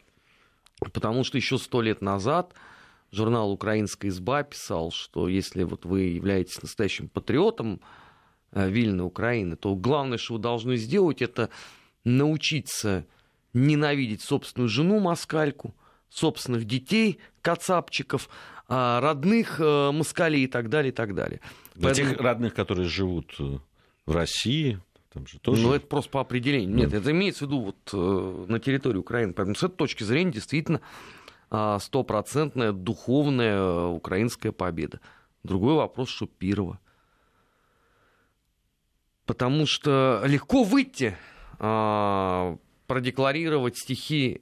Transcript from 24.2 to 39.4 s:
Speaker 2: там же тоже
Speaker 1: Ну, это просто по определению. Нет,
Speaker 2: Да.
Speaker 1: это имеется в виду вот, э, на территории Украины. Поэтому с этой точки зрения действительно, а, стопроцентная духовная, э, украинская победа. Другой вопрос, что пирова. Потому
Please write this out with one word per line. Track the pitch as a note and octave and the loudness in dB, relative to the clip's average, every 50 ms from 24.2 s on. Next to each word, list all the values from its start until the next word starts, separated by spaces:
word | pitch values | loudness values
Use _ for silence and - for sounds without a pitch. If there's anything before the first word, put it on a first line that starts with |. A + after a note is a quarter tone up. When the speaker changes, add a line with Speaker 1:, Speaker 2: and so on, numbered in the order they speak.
| E2 D#2+ - - - G#2+ C3 D#3 D#3 C#3 A2 F#2+ - _ _ _ _ _ _ | 0 0 -2 -2 -2 0 0 0 0 -2 -2 -4 -8 _ _ _ _ _ _
Speaker 2:
там | - C2+ | -14 -14
же | - - - | -14 -16 -6
тоже | _ - A#2+ A2+ A#2 | _ 2 4 4 6
Speaker 1:
Ну, | A#2+ C3+ | 4 4
это | C#3+ - - | 2 0 -2
просто | - C#3+ C3 - - | -2 -2 -2 -2 -2
по | C3+ | -4
определению. | C3 - B2 B2 A#2+ C3+ C#3+ C3+ G2+ F2+ G2+ | -4 -2 -2 -2 0 2 2 2 0 2 2
Нет, | A#2+ A#2 C#2+ | 2 2 4
Speaker 2:
Да. | C#2+ G#2+ | 2 0
Speaker 1:
это | F#2 C3 | 0 2
имеется | D3+ E3+ G3 G3 - - C#3+ | 2 2 2 0 -2 -4 -6
в | C#3 | -4
виду | C#3 C#3+ | -4 -4
вот, | A2+ G2 G2 - _ - - | -4 -6 -10 -12 _ -6 -4
э, | G2+ F2 F#2+ G2 F#2 F#2 F#2+ F#2 - F#2 F#2 | 0 0 2 2 0 0 -4 -6 -10 -6 -4
на | A2 A2+ | -4 -2
территории | - C3+ C3+ C3+ - C3+ A2+ F#2 | 0 0 -2 0 0 0 -2 -2
Украины. | F2+ - A#2 A#2+ A#2 G2 F2 | -2 -2 -2 -2 -2 -2 -2
Поэтому | - G2+ F#2 G2+ | -2 -2 -2 0
с | - - | -2 -2
этой | F#3 F3+ | -4 -2
точки | - E3 B2+ - - A2+ | -2 -4 -4 -2 -6 -2
зрения | G2 A#2 D3+ F#3 F#3 | 0 0 2 2 0
действительно, | C3+ G#2+ - - - D3+ D3+ - E3+ C#3 - - - - - - - - - - - _ _ _ | -2 -4 -6 -4 -4 -4 0 0 -2 -2 -2 -8 -18 -20 -20 -20 -20 -20 -20 -20 -20 _ _ _
а, | - A2 G#2+ G#2+ G#2 G2+ | -4 -2 0 0 0 -2
стопроцентная | - - - C#3 B2 - G#2+ G#2+ G#2 - - C#3 D#3 D3 - C3 A#2+ G#2+ | -2 -2 -2 -2 -2 0 -2 -2 -2 -2 -2 -2 -2 -2 -2 -2 0 0
духовная, | G#2 F#2+ F#2 G2 A2+ - - - B2 C#3+ D3 D3 C#3 B2+ A#2+ A2+ G#2 | -2 -2 -4 -4 -4 -4 -2 0 2 2 4 2 2 2 2 2 2
э, | G2 F#2+ F#2 F2 F2 F2 F2 | 2 2 2 2 2 0 0
украинская | F2 E2 - - F#2+ F#2 A2 A#2+ - - - A2 G#2 | -2 -4 -4 -2 0 0 0 0 -2 -2 -4 -6 -4
победа. | - F#2 F2+ E2+ E2 D#2 D2 - - - - - - _ _ _ _ _ | -2 -4 -4 -2 -2 -4 -6 -6 -12 -18 -20 -20 -20 _ _ _ _ _
Другой | - F#2 F#2+ F2+ B2+ D#3 | -4 -2 2 2 4 4
вопрос, | D#3 B2 G2 - - C3 A#2+ | 4 2 0 -2 -6 -6 -6
что | - - A2 | -4 -8 -10
пирова. | G2 - _ - F#2 G2+ G2 G2+ E2+ F2+ F#2+ _ _ _ _ _ _ _ _ _ _ _ _ _ _ _ _ _ _ _ _ _ _ _ _ _ _ _ _ _ _ _ _ _ _ _ _ _ _ _ _ _ _ _ _ _ _ _ _ _ | -10 -10 _ -2 0 0 0 0 -4 -6 -12 _ _ _ _ _ _ _ _ _ _ _ _ _ _ _ _ _ _ _ _ _ _ _ _ _ _ _ _ _ _ _ _ _ _ _ _ _ _ _ _ _ _ _ _ _ _ _ _ _
Потому | - A#2 - | -6 -4 0